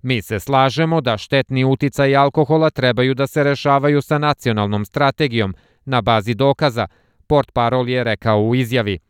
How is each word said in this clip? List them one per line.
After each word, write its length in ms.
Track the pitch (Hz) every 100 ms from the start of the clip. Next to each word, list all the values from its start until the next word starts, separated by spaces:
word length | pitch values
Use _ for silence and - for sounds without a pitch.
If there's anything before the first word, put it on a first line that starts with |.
"Mi 200 | 127 123
se 180 | - 107
slažemo 600 | - 135 135 117 160 165
da 180 | 123 107
štetni 460 | - 139 123 131
uticaji 520 | 131 135 143 - 139 139
alkohola 540 | 143 - 147 160 160
trebaju 440 | - 127 120 127
da 120 | 131 135
se 160 | 156
rešavaju 600 | 143 139 143 139 143 143
sa 160 | - 151
nacionalnom 680 | 151 143 123 107 101 104
strategijom 680 | 104 - 139 - 151 117 98 90 _ _
na 160 | - 127
bazi 340 | 107 110 98
dokaza", 520 | 107 135 139 151 113 98 _ _ _ _
portparol 640 | 147 131 - 117 127 123
je 160 | 127
rekao 360 | 117 107 113 107
u 140 | 110
izjavi. 440 | 127 117 123 104 92